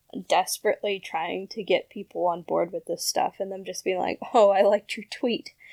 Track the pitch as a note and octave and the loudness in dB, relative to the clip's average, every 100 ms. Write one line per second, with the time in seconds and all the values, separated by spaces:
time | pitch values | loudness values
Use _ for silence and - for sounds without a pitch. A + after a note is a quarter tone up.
0 | _ - F3+ F3 F#3 - G#3+ - G#3 G3 | _ -10 0 0 2 0 0 0 -2 -4
1 | - E3 F3 F#3 F#3+ A3+ F#3 F#3 - G#3 | -4 -6 -4 -6 -8 -6 0 0 0 -14
2 | F#3+ E3+ F3 E3+ E3 E3+ F3 F3 - E3+ | -10 -2 -2 -2 -2 -2 -2 -4 -8 -6
3 | - - - - F#3+ F#3+ F#3 - F#3+ F#3 | -2 0 0 -2 -8 -8 -10 -6 -2 0
4 | - - - B3 G3+ G3 G3+ G#3 - - | -2 -4 0 6 6 8 6 4 0 -10
5 | - - B3 A3 - _ - | -10 -4 -2 -2 -6 _ -20